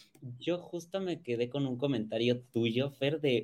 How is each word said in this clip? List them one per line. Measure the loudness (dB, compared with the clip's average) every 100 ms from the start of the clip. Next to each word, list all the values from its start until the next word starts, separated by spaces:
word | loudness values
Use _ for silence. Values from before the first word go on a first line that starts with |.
| -20 _ -14 -8
Yo | -4 -4
justo | -6 -12 -8 -6
me | -4 -4
quedé | -2 -2 -2
con | -2 -2
un | 0
comentario | 0 0 0 2 2 2
tuyo, | 0 0 2 2 0
Fer, | 0 0 2
de, | 2 2